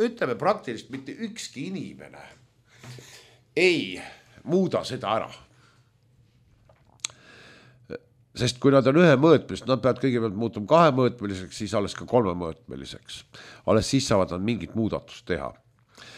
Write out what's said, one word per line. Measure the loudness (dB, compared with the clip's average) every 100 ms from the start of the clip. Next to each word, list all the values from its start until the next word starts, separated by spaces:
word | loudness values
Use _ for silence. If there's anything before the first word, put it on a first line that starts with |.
ütleme | -4 -2 -6 -2
praktiliselt | -2 -2 -6 -12 -12
mitte | -14 -14
ükski | -12 -12 -12 -14 -12 -10
inimene | -10 -12 -14 -20 -20 -20 -20 _ _ _ _ -20 -20 -20 -20 -20 _ _ 2
ei | 4 4 -2 -10 -14 -20 _ -16 -2
muuda | 0 0 -2 -4
seda | -6 -4 -4
ära. | -4 -12 -20 _ _ _ _ _ _ _ _ _ _ _ _ _ _ _ -16 -16 -20 -20 -20 -20 _ _ -16 -16 _ _ _
Sest | -4 -4 0
kui | 4
nad | 4 6
on | 6
ühemõõtmelised, | 6 6 6 6 4 -6 -2
nad | 0
peavad | 0 0
kõigepealt | 0 0 -2
muutuma | -2 -4 -4 2
kahemõõtmeliseks, | 4 6 4 0 0 -6 -8 -10
siis | -10 -6 -4
alles | -4
ka | -6 0
kolmemõõtmeliseks. | 2 2 -2 -6 -10 -14 -16 -14 -18 -18 -20 -20 -20 -20 -6 0
Alles | 2 2
siis | 0 2
saavad | 2 0
nad | -2
mingit | -4 -4 -6
muudatust | -4 -4 -4 -8 -16 -8
teha. | -8 -8 -14 _ _ _ _ -20